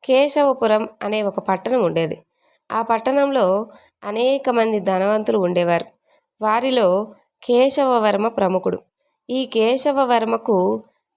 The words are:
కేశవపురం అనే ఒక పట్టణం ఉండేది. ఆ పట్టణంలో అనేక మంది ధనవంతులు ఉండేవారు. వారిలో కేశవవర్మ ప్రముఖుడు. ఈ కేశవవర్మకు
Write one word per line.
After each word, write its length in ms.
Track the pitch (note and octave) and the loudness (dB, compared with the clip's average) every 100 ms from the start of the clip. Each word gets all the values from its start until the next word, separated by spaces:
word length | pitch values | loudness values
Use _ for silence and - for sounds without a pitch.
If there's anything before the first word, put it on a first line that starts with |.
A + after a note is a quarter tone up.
కేశవపురం 840 | - C4 C#4+ D4 C#4+ C4+ A3+ G#3+ A3 - | 0 2 2 2 0 2 0 0 -2 -8
అనే 220 | G#3 G#3+ | -6 -4
ఒక 160 | G3+ G3 | -4 -4
పట్టణం 440 | F#3 F#3 A#3 B3+ | -4 -4 -2 0
ఉండేది. 380 | F3+ D#3+ E3 D#3+ _ _ _ _ - | 0 0 -4 -6 _ _ _ _ -8
ఆ 100 | A3 | -6
పట్టణంలో 840 | A3+ A3+ G#3+ C#4 C#4 C4+ F#3 G3 A3 - _ _ | -2 -2 0 0 0 2 2 0 -4 -14 _ _
అనేక 460 | G3 G#3+ B3 C4+ C4+ | -10 -2 -2 0 0
మంది 300 | A#3+ A3+ G#3+ | 0 0 0
ధనవంతులు 580 | F#3 F#3 G3 G#3+ G#3+ A3 | 0 0 0 0 0 0
ఉండేవారు. 480 | F3+ F3 F3 E3+ - _ _ _ _ _ | 0 0 0 0 -4 _ _ _ _ _
వారిలో 720 | G#3+ A3 C4 B3+ G3 F#3 A3 - _ _ | -2 0 0 2 2 0 -4 -12 _ _
కేశవవర్మ 840 | - A#3+ C4 C4+ C4+ A#3+ G#3+ G#3 A3 | 0 2 2 2 2 2 2 0 -2
ప్రముఖుడు. 520 | A3+ F#3+ F#3 F#3 F3+ - _ _ _ - | 0 0 0 -2 -6 -10 _ _ _ -8
ఈ 160 | B3+ B3+ | -6 -2
కేశవవర్మకు 1400 | A3+ A3 C4 D4 C#4 B3+ A#3+ A3 A3+ A3+ G3 F#3 A3 - _ _ | 0 0 0 0 0 2 0 0 -2 0 0 0 -2 -8 _ _